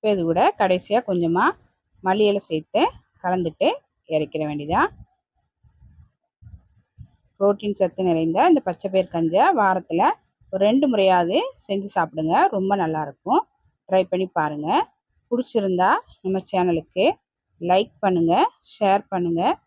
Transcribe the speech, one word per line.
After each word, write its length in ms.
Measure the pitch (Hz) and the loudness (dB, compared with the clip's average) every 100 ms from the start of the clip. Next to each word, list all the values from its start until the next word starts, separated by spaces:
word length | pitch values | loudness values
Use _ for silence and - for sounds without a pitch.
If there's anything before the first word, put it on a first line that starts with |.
இப்போ 80 | 214 | 0
இது 100 | 202 165 | 0 0
கூட 160 | 165 285 - | 2 0 2
கடைசியா 400 | 196 185 - 214 247 | 0 0 0 -2 0
கொஞ்சமா 340 | 185 170 175 254 - _ _ _ _ | -2 0 2 0 -2 _ _ _ _
மல்லி 200 | 185 196 208 | -4 0 2
இலை 120 | 202 - | 0 -4
சேர்த்து 340 | 160 156 208 370 - _ _ | -8 -4 0 0 -2 _ _
கலந்துட்டு 440 | 180 185 170 156 254 508 _ _ _ | -4 -2 -4 -2 -2 -2 _ _ _
இறக்கிட 280 | 156 151 156 151 | -4 -4 -6 -6
வேண்டியதா. 320 | 147 147 185 381 - - _ _ _ _ _ _ _ - _ - _ _ _ - - _ _ _ _ - _ _ _ | -6 -2 0 0 -4 -20 _ _ _ _ _ _ _ -20 _ -20 _ _ _ -20 -20 _ _ _ _ -20 _ _ _
புரோட்டீன் 400 | 202 202 208 202 | 0 0 -4 -2
சத்து 260 | 185 - 185 | -2 0 0
நிறைந்த 300 | 165 160 170 330 | 0 0 2 2
இந்த 100 | 302 190 | 0 -4
பச்சை 200 | 175 190 | -6 -2
பயிர் 200 | 190 185 | -2 0
கஞ்சியை 320 | 170 165 175 311 320 | -2 0 2 2 4
வாரத்துல 400 | 196 185 - 165 247 440 _ _ _ | 2 0 -2 0 0 0 _ _ _
ஒரு 80 | 190 202 | 0 2
ரெண்டு 200 | 254 277 | 2 2
முறையாவது 440 | 220 190 180 170 233 508 - - | 2 4 4 2 0 -2 -8 -6
செஞ்சு 240 | 202 196 | -6 -4
சாப்பிடுங்க, 400 | 196 165 156 156 196 370 202 | -4 -4 -2 0 2 2 0
ரொம்ப 160 | 190 202 | -2 0
நல்லா 200 | 165 156 147 | 0 -2 -6
இருக்கும். 380 | 135 180 294 - _ _ _ - | -10 -2 -2 -2 _ _ _ -2
ட்ரை 140 | 190 185 | 0 0
பண்ணி 160 | 180 185 - | -2 -2 -2
பாருங்க. 420 | 151 147 151 254 453 _ _ _ _ | -4 -4 -2 -2 -2 _ _ _ _
பிடிச்சிருந்தா 640 | 240 254 233 196 180 185 339 - - | -6 -2 -2 -2 0 2 0 -4 -12
நம்ம 180 | 185 190 185 | -6 -4 -4
சேனலுக்கு 560 | 190 180 165 156 - 240 320 _ _ _ _ | -2 0 0 -4 0 0 0 _ _ _ _
லைக் 340 | 170 185 220 _ 196 | 0 0 0 _ -2
பண்ணுங்க, 280 | 180 165 185 403 _ - | 0 2 2 0 _ -20
ஷேர் 340 | - 202 196 - | -4 0 0 -2
பண்ணுங்க 400 | 185 175 165 208 370 | -4 -2 0 -2 -2